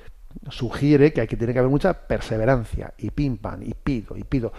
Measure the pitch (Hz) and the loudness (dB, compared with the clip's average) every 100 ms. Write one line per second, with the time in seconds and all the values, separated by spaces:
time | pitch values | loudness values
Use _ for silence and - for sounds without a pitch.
0 | - - - - 139 - 113 - 143 147 | -20 -18 -18 -16 -14 -8 -6 0 4 8
1 | 147 143 110 107 117 123 127 143 92 - | 6 4 -2 -2 0 2 4 4 2 0
2 | - 110 - 113 113 135 107 113 - - | -4 -4 -2 0 2 2 0 -6 -8 -8
3 | 104 - 143 107 98 85 107 - - 123 | -8 -2 -2 -2 -6 -8 -10 -6 -4 -4
4 | 101 101 - 135 113 | -6 -10 -4 -2 -2